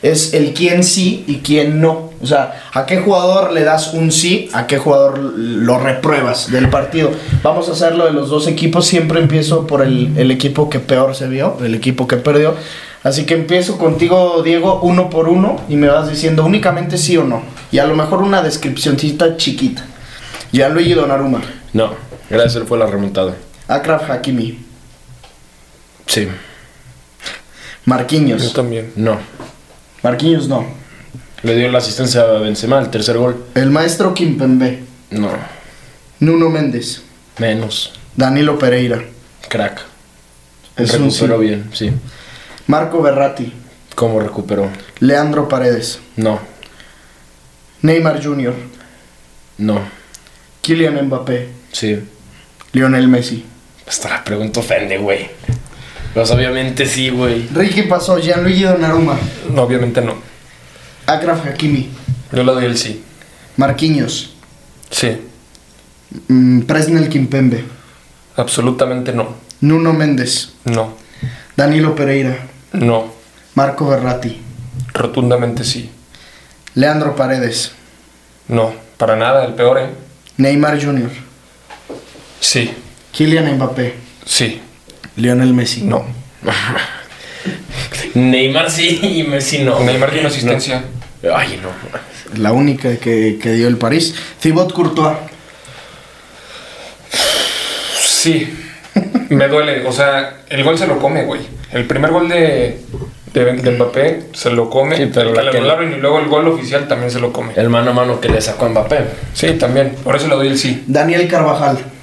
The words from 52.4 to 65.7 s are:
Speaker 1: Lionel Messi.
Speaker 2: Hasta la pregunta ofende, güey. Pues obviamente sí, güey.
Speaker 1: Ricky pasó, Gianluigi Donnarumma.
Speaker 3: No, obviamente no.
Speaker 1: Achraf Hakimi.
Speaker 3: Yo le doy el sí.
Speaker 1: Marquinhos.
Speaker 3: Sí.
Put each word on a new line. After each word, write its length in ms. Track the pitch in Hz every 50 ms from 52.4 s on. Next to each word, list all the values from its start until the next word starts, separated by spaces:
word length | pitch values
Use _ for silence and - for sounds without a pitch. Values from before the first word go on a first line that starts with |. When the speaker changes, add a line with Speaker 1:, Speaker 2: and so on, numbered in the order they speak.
| - - - - - -
Speaker 1:
Lionel 360 | - 127 131 131 131 127 127
Messi. 380 | 127 127 120 120 - 120 110 - - - - - - - - -
Speaker 2:
Hasta 220 | - - - - -
la 140 | - - -
pregunta 380 | - 104 104 110 107 104 117
ofende, 360 | 117 - 95 - 107 98 95
güey. 320 | 95 104 101 95 82 78 - - - - - - - - - - - - - - - - - -
Pues 180 | 110 113 -
obviamente 540 | 131 123 127 127 127 131 131 131 123 135 139
sí, 240 | 131 - 131 131 131
güey. 380 | 127 123 127 123 117 117 117 - 139
Speaker 1:
Ricky 300 | 160 196 202 180 202 202
pasó, 340 | 175 180 175 - - 180
Gianluigi 460 | 170 156 165 175 175 175 185 185 185 196
Donnarumma. 540 | 185 180 170 165 160 160 165 160 151 135 127 - - - - - 135 123
Speaker 3:
No, 100 | 139 123
obviamente 380 | 120 127 120 123 120 117 127
no. 140 | 117 113 107 - - - - - - - - - - - - - - - - - -
Speaker 1:
Achraf 400 | - 156 151 165 170 165 160 147
Hakimi. 440 | 143 131 - 160 151 143 131 127 - - - - - 127 - - -
Speaker 3:
Yo 120 | - 123 127
le 80 | 127
doy 140 | 127 127 127
el 120 | 120 117
sí. 260 | 117 - 107 104 110 - - - - - - - - - - -
Speaker 1:
Marquinhos. 760 | - 139 139 131 - 156 160 156 139 120 113 - - - - - - - - - - - - - - - -
Speaker 3:
Sí. 280 | - - - 117 110 - - - - - - _ - - _ -